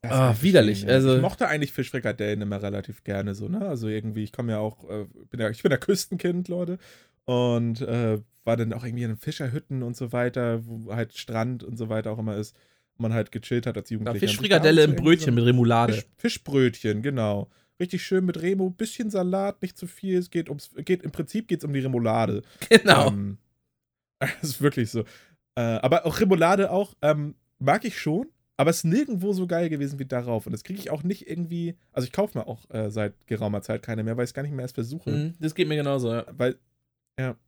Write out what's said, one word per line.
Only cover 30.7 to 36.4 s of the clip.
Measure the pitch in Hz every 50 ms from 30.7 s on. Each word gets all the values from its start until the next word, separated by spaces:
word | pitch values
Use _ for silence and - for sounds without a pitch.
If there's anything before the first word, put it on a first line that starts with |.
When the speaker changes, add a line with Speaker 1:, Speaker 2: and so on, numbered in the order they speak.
| 185 202
Speaker 1:
ich | 190 -
auch | 147 147 143
nicht | 175 196 - - -
irgendwie, | - 175 175 165 170 170 170 170 170 _ _ _ _
also | - 127
ich | 123
kauf | - - 202 208 -
mir | 131 -
auch, | - 120 - _ _
äh, | - 113 110 104
seit | 104 110 107 104 - _ _
geraumer | _ 117 104 110 104 104 101
Zeit | - - 110 107 -
keine | - 113 110 107
mehr, | 113 113 120
weil | 123
ich's | 120 -
gar | - 139
nicht | 147
mehr | 147 131 123
erst | 127 -
versuche. | - 117 117 139 165 - -
Speaker 2:
Mhm, | 143 147 147 160 165 -
das | 156 156 156
geht | - 175 151
mir | 151 151
genauso, | 143 139 139 135 123 117
ja. | 113 117 - - -
Speaker 1:
Weil, | -